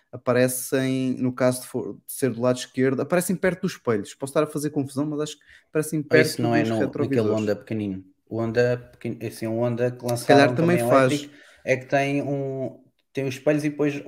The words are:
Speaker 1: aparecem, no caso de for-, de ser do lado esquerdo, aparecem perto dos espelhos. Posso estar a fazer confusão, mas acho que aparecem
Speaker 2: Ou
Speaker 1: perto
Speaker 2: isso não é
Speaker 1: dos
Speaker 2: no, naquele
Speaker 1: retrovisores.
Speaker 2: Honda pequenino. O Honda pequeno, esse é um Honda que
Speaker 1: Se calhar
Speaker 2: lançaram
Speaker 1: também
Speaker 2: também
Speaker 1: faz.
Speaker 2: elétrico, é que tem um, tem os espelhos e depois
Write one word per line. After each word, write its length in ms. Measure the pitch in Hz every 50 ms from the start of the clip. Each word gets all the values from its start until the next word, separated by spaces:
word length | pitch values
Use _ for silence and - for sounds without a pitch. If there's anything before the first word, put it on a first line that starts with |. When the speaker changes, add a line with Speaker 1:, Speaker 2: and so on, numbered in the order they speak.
| _ _
Speaker 1:
aparecem, 1040 | - 123 - - 123 123 127 127 127 - - - - 135 131 131 131 131 131 131 123 -
no 160 | 127 127 123
caso 280 | - 131 127 127 127
de 60 | - -
for-, 280 | - 127 101 98 -
de 180 | - _ - -
ser 180 | - - 127
do 100 | 110 113
lado 160 | 120 127 127 127
esquerdo, 440 | - - - 127 127 135 131 127
aparecem 340 | 139 135 180 180 175 - 190
perto 260 | - - 185 175 - -
dos 100 | 180 -
espelhos. 400 | - _ - 113 104 98 - -
Posso 160 | - - 123
estar 120 | - 160 151
a 40 | 151
fazer 220 | - 151 143 151
confusão, 340 | 151 156 135 135 - 135 147
mas 160 | 151 151 143
acho 160 | 151 147 - -
que 60 | _ _ - - _ _
aparecem 340 | - 156 151 156 165 156 143 -
Speaker 2:
Ou 80 | - 156
Speaker 1:
perto 0 |
Speaker 2:
isso 240 | 156 - - -
não 140 | 120 117 117
é 80 | 117 113
Speaker 1:
dos 80 | 113
Speaker 2:
no, 240 | 113 113 104 - - -
naquele 300 | 143 - 139 120 110 104
Speaker 1:
retrovisores. 20 |
Speaker 2:
Honda 260 | 104 110 107 104 104
pequenino. 480 | 101 - - 113 110 104 101 95 95 95 - _ _ _ _
O 120 | 107 113
Honda 360 | 113 117 113 120 123 123 123 123 123 - -
pequeno, 240 | _ - 120 113 -
esse 240 | 123 120 120 - 113
é 40 | 110
um 100 | 113 117
Honda 300 | 120 120 120 117 123 123
que 140 | 123 - 117 120 120
Speaker 1:
Se 100 | 120 -
calhar 240 | - 143 139 139 139
Speaker 2:
lançaram 60 | 123
Speaker 1:
também 220 | 123 165 170 175 165
Speaker 2:
também 20 |
Speaker 1:
faz. 500 | - 120 131 135 135 127 147 143 - -
Speaker 2:
elétrico, 40 | - - - - - _ _
é 120 | - 131 127
que 80 | 123
tem 360 | - 143 139 139 139 143 143
um, 640 | 139 139 143 139 139 135 135 131 131 - - - _ _ _ _ _ _
tem 140 | _ 135 135 139
os 80 | 127
espelhos 280 | - - 151 151 147 147
e 40 | 151
depois 300 | 147 147 151 147 139 143 143